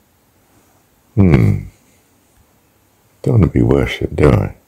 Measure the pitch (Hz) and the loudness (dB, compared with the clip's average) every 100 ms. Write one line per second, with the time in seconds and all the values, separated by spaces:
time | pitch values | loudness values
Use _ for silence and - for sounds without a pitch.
0 | _ _ _ _ _ _ _ _ _ _ | _ _ _ _ _ _ _ _ _ _
1 | _ 113 92 69 53 50 50 - _ _ | _ 0 2 2 0 -2 -8 -20 _ _
2 | _ _ _ _ _ _ _ _ _ _ | _ _ _ _ _ _ _ _ _ _
3 | _ _ - 117 76 - 58 69 62 - | _ _ -2 0 0 0 0 0 -2 -6
4 | - 76 73 60 50 - | -8 0 2 2 -2 -10